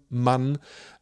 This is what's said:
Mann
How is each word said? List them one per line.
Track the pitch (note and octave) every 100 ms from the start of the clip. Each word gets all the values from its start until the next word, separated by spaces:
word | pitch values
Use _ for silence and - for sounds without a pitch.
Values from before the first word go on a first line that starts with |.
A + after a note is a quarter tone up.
| -
Mann | B2 B2 B2+ C3+ D3 - - - -